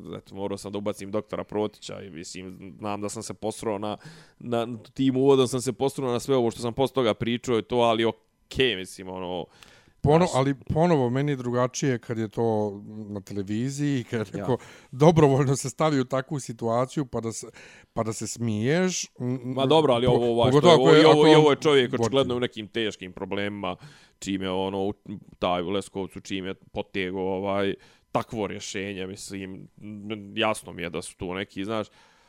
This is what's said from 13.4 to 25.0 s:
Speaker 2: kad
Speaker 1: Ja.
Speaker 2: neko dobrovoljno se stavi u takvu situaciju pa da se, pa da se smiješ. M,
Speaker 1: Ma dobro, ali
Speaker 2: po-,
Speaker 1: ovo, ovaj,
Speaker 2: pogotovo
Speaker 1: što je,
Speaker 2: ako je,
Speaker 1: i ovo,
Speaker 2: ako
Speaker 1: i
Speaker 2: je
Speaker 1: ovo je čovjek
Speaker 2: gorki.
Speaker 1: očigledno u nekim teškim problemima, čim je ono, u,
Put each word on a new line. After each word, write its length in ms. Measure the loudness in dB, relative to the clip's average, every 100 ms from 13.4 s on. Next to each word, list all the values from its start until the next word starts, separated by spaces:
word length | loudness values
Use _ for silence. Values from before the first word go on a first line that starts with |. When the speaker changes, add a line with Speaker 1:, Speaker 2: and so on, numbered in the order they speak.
| -4 -4 -4 -2 -2 -2
Speaker 2:
kad 240 | -4 -6 -6
Speaker 1:
Ja. 60 |
Speaker 2:
neko 240 | -6 -2 -4 -6 -20 -18
dobrovoljno 640 | 4 6 8 6 6 2 0
se 140 | -4
stavi 300 | -2 0 0
u 60 | 0
takvu 340 | -4 -4 -8
situaciju 680 | -8 -6 -2 0 -2 -4 -6
pa 160 | -6
da 100 | -6
se, 160 | -8 -12 -18 -20 -20 _
pa 100 | -4
da 100 | -4
se 140 | -4 -8
smiješ. 760 | -6 -4 0 0 2 0 -2 -8
M, 280 | -8 -6 -6 -6
Speaker 1:
Ma 200 | -2 4
dobro, 280 | 4 4
ali 120 | 4 4
Speaker 2:
po-, 40 |
Speaker 1:
ovo, 180 | 4 2
ovaj, 200 | 2 4
Speaker 2:
pogotovo 220 | 6 8 8
Speaker 1:
što 140 | 10
je, 80 | 8
Speaker 2:
ako 0 |
je, 40 |
Speaker 1:
i 40 | 10
ovo, 60 |
Speaker 2:
ako 140 | 8 10
Speaker 1:
i 40 |
Speaker 2:
je 60 | 8
Speaker 1:
ovo 120 | 8
je 60 | 4
čovjek 340 | 4 4 4
Speaker 2:
gorki. 120 | 2
Speaker 1:
očigledno 320 | 2 2 2 0
u 40 |
nekim 280 | -2 -4 -6
teškim 460 | -4 -4 -6 -12
problemima, 600 | -10 -6 -4 -4 -4 -6 -8 -14 -20 _ _
čim 220 | -6 -4
je 80 | -2
ono, 300 | -4 -4 -2
u, 140 | -4 -6